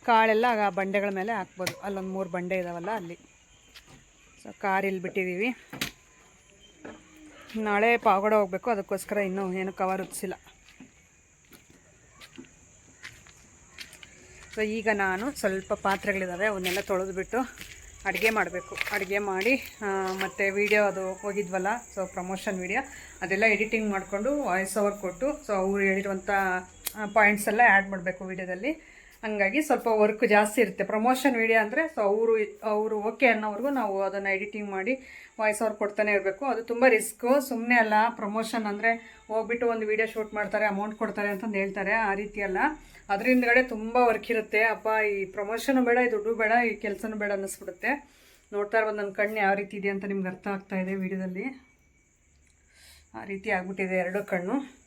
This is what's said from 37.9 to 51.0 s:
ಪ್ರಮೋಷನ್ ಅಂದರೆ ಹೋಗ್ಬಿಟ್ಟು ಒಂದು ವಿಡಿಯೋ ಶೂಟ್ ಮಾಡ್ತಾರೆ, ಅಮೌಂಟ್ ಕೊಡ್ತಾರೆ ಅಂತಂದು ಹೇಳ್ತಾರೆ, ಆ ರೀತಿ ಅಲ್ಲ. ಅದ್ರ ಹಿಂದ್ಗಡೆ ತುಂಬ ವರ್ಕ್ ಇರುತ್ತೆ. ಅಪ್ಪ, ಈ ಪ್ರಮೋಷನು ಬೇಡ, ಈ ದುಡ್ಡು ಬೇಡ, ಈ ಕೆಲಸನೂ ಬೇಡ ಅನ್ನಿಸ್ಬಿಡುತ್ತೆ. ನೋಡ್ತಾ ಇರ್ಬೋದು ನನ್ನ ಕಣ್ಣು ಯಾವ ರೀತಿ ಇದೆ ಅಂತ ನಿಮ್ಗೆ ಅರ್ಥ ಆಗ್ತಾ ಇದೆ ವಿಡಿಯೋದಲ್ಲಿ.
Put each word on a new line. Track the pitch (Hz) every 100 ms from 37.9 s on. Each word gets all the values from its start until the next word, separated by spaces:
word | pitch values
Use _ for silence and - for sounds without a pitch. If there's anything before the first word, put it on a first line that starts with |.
| 214 226 233
ಪ್ರಮೋಷನ್ | 214 214 226 240 214
ಅಂದರೆ | 208 226 226 - - _
ಹೋಗ್ಬಿಟ್ಟು | 220 214 233 247
ಒಂದು | 226 214
ವಿಡಿಯೋ | 214 220
ಶೂಟ್ | 220 214
ಮಾಡ್ತಾರೆ, | 214 202 214 214
ಅಮೌಂಟ್ | 196 214 214
ಕೊಡ್ತಾರೆ | 220 202 202
ಅಂತಂದು | 196 226 202
ಹೇಳ್ತಾರೆ, | 196 196 190
ಆ | 220 214
ರೀತಿ | 196 208 208
ಅಲ್ಲ. | 196 185 269 302 - - -
ಅದ್ರ | 196 233
ಹಿಂದ್ಗಡೆ | 254 240 240
ತುಂಬ | 247 226 220 240
ವರ್ಕ್ | 240 220 214
ಇರುತ್ತೆ. | 226 214 214
ಅಪ್ಪ, | 226 214 220 220 214
ಈ | 202
ಪ್ರಮೋಷನು | 190 202 202 233 233 262
ಬೇಡ, | 240 240 247
ಈ |
ದುಡ್ಡು | 214 208
ಬೇಡ, | 226 220 233 240
ಈ |
ಕೆಲಸನೂ | 208 214 196 220 220
ಬೇಡ | 208
ಅನ್ನಿಸ್ಬಿಡುತ್ತೆ. | 196 196 - 196 185 220 285 - _ - - _
ನೋಡ್ತಾ | 202 202 226
ಇರ್ಬೋದು | 220 208
ನನ್ನ | 202
ಕಣ್ಣು | 196 208 220
ಯಾವ | 196
ರೀತಿ | 202 202 208
ಇದೆ | 196
ಅಂತ | 196
ನಿಮ್ಗೆ | 196 196 185
ಅರ್ಥ | 185 -
ಆಗ್ತಾ | 196 190 190
ಇದೆ | 185
ವಿಡಿಯೋದಲ್ಲಿ. | 196